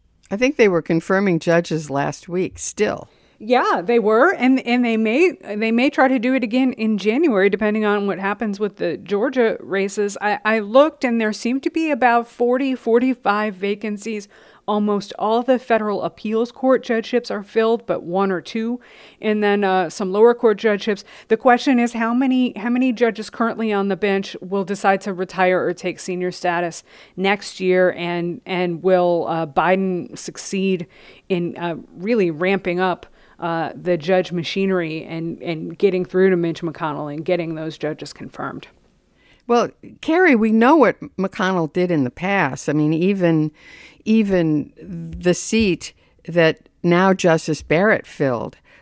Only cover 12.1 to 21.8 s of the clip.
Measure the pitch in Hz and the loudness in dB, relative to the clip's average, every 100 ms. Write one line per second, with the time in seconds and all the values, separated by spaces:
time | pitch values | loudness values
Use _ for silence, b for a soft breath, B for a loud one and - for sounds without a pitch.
12.1 | 233 233 - 240 254 269 254 233 233 254 | 2 0 -2 0 0 0 -2 2 2 2
13.1 | 247 - 208 214 185 196 208 220 208 220 | 0 0 0 -2 -4 -6 -4 -6 -8 -8
14.1 | 214 202 b b b - 208 208 202 202 | -10 -12 b b b -4 0 0 0 -4
15.1 | - 214 226 247 247 - 220 214 196 160 | -4 0 0 2 0 2 0 0 -4 -4
16.1 | - 214 220 233 - 262 247 - 226 214 | -6 -4 -2 -2 0 2 2 2 -2 0
17.1 | 247 240 208 196 226 226 233 233 170 165 | -2 -2 -6 -4 0 2 2 -2 -4 -2
18.1 | 185 196 175 - 226 226 240 B B B | -2 0 -2 -4 -6 -4 -6 B B B
19.1 | B 220 214 208 202 196 185 165 - 190 | B -2 0 2 2 2 2 0 -2 -2
20.1 | 202 233 240 226 202 226 202 226 196 - | 6 6 6 2 2 0 0 -2 -4 -8
21.1 | B B 220 262 240 285 247 | B B 2 4 4 4 2